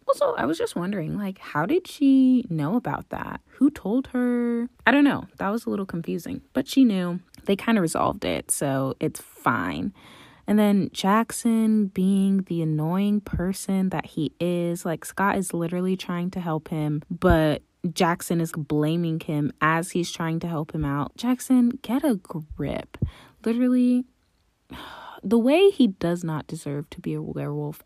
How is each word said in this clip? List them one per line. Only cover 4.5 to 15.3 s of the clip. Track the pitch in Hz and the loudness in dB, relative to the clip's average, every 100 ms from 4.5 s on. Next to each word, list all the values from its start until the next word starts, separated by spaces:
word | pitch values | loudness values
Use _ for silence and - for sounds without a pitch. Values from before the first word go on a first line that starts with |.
| 233 240 _ - | -2 -4 _ 4
I | |
don't | 277 | 6
know. | 285 156 - - | 6 4 -4 -6
That | 190 | -4
was | 233 226 | -2 -4
a | |
little | 208 | -4
confusing, | 196 170 175 185 - - - | -4 -6 -6 -6 -6 -12 -6
but | 262 - | -4 0
she | 269 | 4
knew. | 247 190 175 180 - - | 4 4 -2 -6 -10 -8
They | - 196 | -2 0
kinda | - 220 | 2 2
resolved | 160 - - - | 2 0 0 -2
it, | 90 82 - | -4 -4 -4
so | - 143 135 135 - | -4 -2 -2 -2 -4
it's | 156 - | -6 -6
fine. | - - - 117 87 73 202 - - - - - - | -16 -4 0 0 -2 -4 -6 -8 -18 -20 -20 -12 0
And | 208 | 2
then | 208 202 160 | 4 2 0
Jackson | - 196 214 233 - 233 226 220 214 196 | 0 2 2 0 -2 0 2 2 2 0
being | 190 185 196 196 196 | 0 2 4 2 2
the | 185 170 | 0 -2
annoying | 160 151 156 185 208 208 | 0 0 0 0 0 0
person | - - 180 190 - 190 190 | -2 -4 -2 -4 -2 0 0
that | - - | -2 -6
he | - 151 - | -4 -4 -2
is, | 175 175 170 175 180 | -2 0 -2 -2 -4
like, | 160 | -6
Scott | - - 196 | -6 -2 0